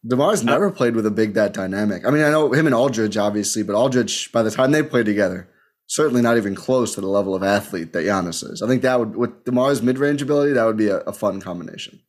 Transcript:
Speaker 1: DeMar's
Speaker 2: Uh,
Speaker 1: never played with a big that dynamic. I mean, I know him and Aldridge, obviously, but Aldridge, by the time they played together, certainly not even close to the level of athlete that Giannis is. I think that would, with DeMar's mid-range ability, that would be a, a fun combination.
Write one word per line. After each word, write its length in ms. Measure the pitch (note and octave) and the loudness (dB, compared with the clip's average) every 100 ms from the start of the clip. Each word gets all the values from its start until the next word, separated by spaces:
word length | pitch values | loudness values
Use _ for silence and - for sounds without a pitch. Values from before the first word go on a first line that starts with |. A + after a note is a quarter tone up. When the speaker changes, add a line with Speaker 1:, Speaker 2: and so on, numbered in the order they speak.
| A2+ | 0
Speaker 1:
DeMar's 340 | B2 D#3+ G#3 | 2 2 2
Speaker 2:
Uh, 40 | A#2 | 2
Speaker 1:
never 240 | D3 G3+ | 2 0
played 240 | - A#2+ A#2 | 0 0 2
with 100 | G#2+ | 0
a 60 | |
big 220 | G#2 A2 | 0 0
that 180 | G2+ G2+ | 2 0
dynamic. 520 | G2+ F#2+ G2 G#2+ F#2 A2 | -2 -6 -2 -2 0 0
I 60 | |
mean, 120 | D3+ | 2
I 60 | D3+ | 4
know 220 | D#3 D3+ | 2 2
him 140 | C3+ D#3+ | 2 2
and 80 | A#2 | 2
Aldridge, 420 | C3+ A2+ G#2+ G#2 | 2 0 -2 0
obviously, 460 | G#2 G#2 G2 A2 | 0 0 -4 -4
but 120 | G2 G#2 | -2 0
Aldridge, 560 | C3 B2 G#2+ - - | 2 2 0 -4 -4
by 120 | A#2 | -2
the 80 | A2 | 0
time 200 | G#2+ C3 | 2 2
they 120 | D3+ | 2
played 220 | D3 B2 G#2+ | 2 0 0
together, 400 | G#2 F#2+ F#2 F#2 _ _ _ _ | 0 0 -2 -14 _ _ _ _
certainly 340 | - D3+ B2 | 0 2 2
not 160 | A#2 A#2 | 2 2
even 160 | G2+ F#2+ | 0 -6
close 380 | - C3 A2 | 0 0 0
to 80 | - | -4
the 60 | F#2+ | 0
level 260 | G2+ G2 F#2+ | 0 0 0
of 60 | |
athlete 500 | G2 G2+ - F#2 E2 | 2 0 -2 -8 -6
that 120 | F2 E2+ | -4 0
Giannis 420 | G2 F2 E2 - | 0 -2 -8 -10
is. 100 | - | -6
I 60 | A2 | -2
think 140 | B2+ | 0
that 160 | B2+ B2+ | 2 0
would, 160 | A2 G#2 | -2 -2
with 280 | A#2+ - - | -4 -4 -2
DeMar's 360 | B2 C3 C#3 | 0 2 2
mid-range 400 | A#2 B2+ C#3+ C#3+ | 0 0 0 0
ability, 320 | C3+ D3 C#3+ | 0 2 2
that 120 | C3 A2+ | 2 2
would 120 | A2 | 2
be 120 | G#2 | 0
a, 80 | F#2 | 0
a 100 | - | -4
fun 280 | G2 G#2 F#2+ | -4 -4 -4
combination. 580 | F#2 F2 E2 - - - | -8 -10 -12 -14 -18 -20